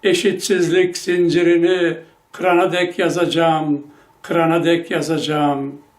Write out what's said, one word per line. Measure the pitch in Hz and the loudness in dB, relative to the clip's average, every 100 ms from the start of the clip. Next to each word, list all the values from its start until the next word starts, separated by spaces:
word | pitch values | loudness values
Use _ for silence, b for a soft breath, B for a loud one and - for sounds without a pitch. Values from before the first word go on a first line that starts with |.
Eşitsizlik | 202 175 196 - - 185 170 175 180 - | 2 2 0 -2 -2 0 2 2 0 -2
zincirini | - 180 170 156 170 170 170 185 170 160 B B _ | -4 0 2 2 2 2 2 0 -2 -4 B B _
kırana | - 185 175 185 | -4 0 2 2
dek | 180 175 175 | 0 -4 -2
yazacağım, | 175 170 170 165 165 160 156 143 - B B B | -2 0 0 2 2 2 0 -4 -6 B B B
kırana | - 170 165 170 | -4 0 2 2
dek | 165 170 170 | 2 0 0
yazacağım. | 170 147 160 147 151 147 139 139 - - | -4 -2 -4 -2 0 0 -2 -4 -10 -20